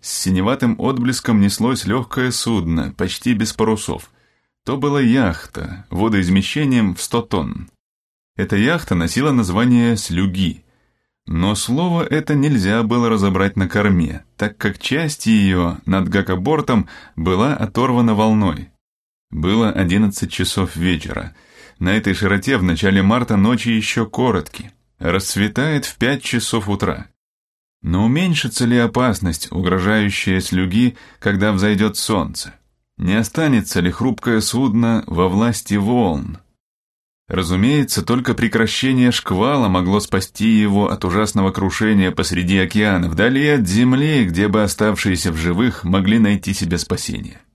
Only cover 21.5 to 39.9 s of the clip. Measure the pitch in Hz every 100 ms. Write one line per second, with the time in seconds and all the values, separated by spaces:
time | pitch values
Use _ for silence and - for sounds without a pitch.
21.5 | - - _ 90 107 101 87 95 101 131
22.5 | 127 90 80 98 98 95 120 120 104 104
23.5 | 123 117 113 107 - 107 - 127 95 -
24.5 | - - - _ _ 82 95 - 98 107
25.5 | 123 147 147 - - 120 139 - 123 -
26.5 | 117 101 101 90 - - _ _ _ _
27.5 | _ _ _ - 87 113 143 185 156 123
28.5 | - 120 120 117 120 127 95 90 80 -
29.5 | 92 87 92 92 107 104 98 - 92 95
30.5 | 90 92 104 123 - - - 107 98 107
31.5 | 95 104 98 107 - - 104 71 73 -
32.5 | - _ _ _ - 85 107 110 - 156
33.5 | 120 95 95 87 82 123 110 123 113 104
34.5 | 117 135 110 117 113 - 87 92 98 117
35.5 | 117 - 101 101 123 101 73 - 80 _
36.5 | _ _ _ _ _ _ _ - 90 85
37.5 | 92 117 147 131 - 87 123 123 107 113
38.5 | 113 110 - 131 127 123 - - 92 120
39.5 | 143 107 92 90